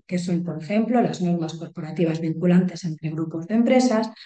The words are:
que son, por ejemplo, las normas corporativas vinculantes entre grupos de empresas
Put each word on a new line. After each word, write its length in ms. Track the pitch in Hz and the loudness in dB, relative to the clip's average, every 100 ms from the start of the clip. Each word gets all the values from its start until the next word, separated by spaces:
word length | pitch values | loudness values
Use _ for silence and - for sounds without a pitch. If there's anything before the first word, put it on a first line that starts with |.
| - | -6
que 140 | 180 | -6
son, 240 | 175 175 | -2 -2
por 180 | 170 156 | -2 -8
ejemplo, 400 | - 208 226 240 | -2 0 2 2
las 200 | 202 - | 2 0
normas 320 | 175 175 160 | 0 0 -2
corporativas 640 | - - - 156 151 165 160 | -8 -12 -10 -10 0 0 0
vinculantes 640 | 160 160 180 180 180 - | -4 0 4 4 4 -2
entre 280 | 175 156 156 | -8 -6 -6
grupos 360 | 156 160 165 - | -4 -6 -6 -2
de 80 | 220 | 2
empresas 540 | 240 254 247 220 226 - | 4 4 4 2 -2 -8